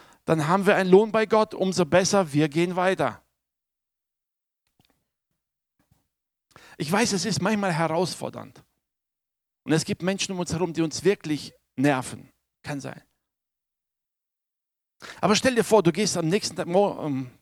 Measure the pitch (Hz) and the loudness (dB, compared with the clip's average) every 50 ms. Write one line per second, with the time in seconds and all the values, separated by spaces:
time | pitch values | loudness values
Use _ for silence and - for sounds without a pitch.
0 | - - _ _ _ - 160 160 147 156 180 196 185 196 196 180 190 180 185 196 | -20 -20 _ _ _ -2 0 0 2 2 2 2 4 4 4 4 6 8 8 6
1 | 220 214 214 220 220 - 220 214 214 - - - 190 190 175 175 175 139 170 180 | 6 4 2 0 2 2 2 2 2 0 -2 -2 -2 0 0 0 2 4 4 4
2 | 190 - 208 196 185 147 139 147 156 151 139 165 170 180 175 185 180 190 185 165 | 4 4 2 2 0 2 0 0 0 2 2 0 0 0 0 0 0 0 0 0
3 | 147 117 104 - _ _ _ _ _ _ _ _ _ _ _ _ _ _ _ _ | -2 -4 -4 -8 _ _ _ _ _ _ _ _ _ _ _ _ _ _ _ _
4 | _ _ _ _ _ _ _ _ _ _ _ _ _ _ _ _ _ _ _ _ | _ _ _ _ _ _ _ _ _ _ _ _ _ _ _ _ _ _ _ _
5 | _ _ _ _ _ _ _ _ _ _ _ _ _ _ _ _ _ _ _ _ | _ _ _ _ _ _ _ _ _ _ _ _ _ _ _ _ _ _ _ _
6 | _ _ _ _ _ _ _ _ _ _ - - - - - - 160 143 196 208 | _ _ _ _ _ _ _ _ _ _ -20 -20 -20 -18 -12 -10 -4 0 0 0
7 | 240 - 202 180 170 220 180 - 180 202 220 208 202 190 160 160 165 156 160 175 | 2 0 -2 -2 -4 -4 -4 -2 -2 -2 0 0 0 -2 0 -2 -2 0 0 -2
8 | 185 - - - - - - - - - - - - _ _ _ _ _ _ _ | -2 -2 -4 -8 -12 -12 -12 -14 -16 -16 -20 -20 -20 _ _ _ _ _ _ _
9 | _ _ _ _ _ _ _ _ _ _ _ _ _ 127 151 156 - - 208 - | _ _ _ _ _ _ _ _ _ _ _ _ _ -2 -2 -2 -2 -4 -6 -4
10 | 170 185 196 185 - - 190 180 175 - 165 160 180 170 156 165 165 156 - - | -4 -4 -4 -4 -6 -6 -6 -6 -6 -4 -4 -4 -4 -4 -2 -2 -4 -4 -4 -2
11 | 151 185 202 - - 156 151 139 - - - _ _ _ _ - 135 147 139 127 | 0 0 0 0 -2 -6 -6 -6 -6 -12 -18 _ _ _ _ 0 2 2 2 0
12 | 123 - 117 - - - _ _ _ _ _ _ - - 143 139 131 131 - - | -4 -8 -12 -16 -18 -20 _ _ _ _ _ _ -12 -12 -10 -10 -10 -12 -14 -16
13 | - _ _ _ _ _ _ _ _ _ _ _ _ _ _ _ _ _ _ _ | -20 _ _ _ _ _ _ _ _ _ _ _ _ _ _ _ _ _ _ _
14 | _ _ _ _ _ _ _ _ _ _ _ _ _ _ _ _ _ _ _ _ | _ _ _ _ _ _ _ _ _ _ _ _ _ _ _ _ _ _ _ _
15 | - - - - - 196 214 - - 262 247 226 190 - 220 214 165 170 156 202 | -20 -20 -6 -2 0 0 2 2 2 0 0 0 2 4 4 4 4 2 0 0
16 | 214 175 - 180 156 156 185 214 - - 165 175 175 165 180 196 202 190 - - | -2 -2 -2 -2 -2 0 -2 -2 -2 -6 -8 -8 -6 0 2 2 2 2 -2 -4
17 | - 151 135 131 127 123 - _ | -6 -6 -6 -6 -8 -10 -16 _